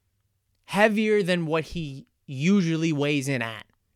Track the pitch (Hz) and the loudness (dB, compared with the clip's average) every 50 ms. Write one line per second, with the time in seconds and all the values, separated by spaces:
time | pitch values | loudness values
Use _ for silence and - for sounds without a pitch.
0 | _ _ _ _ _ _ _ _ _ _ _ _ _ - 165 196 214 226 208 220 | _ _ _ _ _ _ _ _ _ _ _ _ _ -4 2 2 4 4 4 2
1 | 220 214 214 208 180 175 180 175 165 147 160 160 147 - - 170 160 139 135 135 | 2 2 2 2 2 0 0 -2 0 -2 -2 -2 -4 -4 -8 -8 -8 -8 -10 -14
2 | - _ _ _ _ - 135 131 151 185 202 202 170 165 160 160 165 165 151 139 | -18 _ _ _ _ -10 -6 -2 2 4 4 4 4 2 0 0 0 0 0 0
3 | 143 147 151 143 131 139 139 120 113 113 110 104 - _ _ _ _ _ _ | 0 0 0 0 0 -2 -2 -2 -2 -6 -8 -12 -16 _ _ _ _ _ _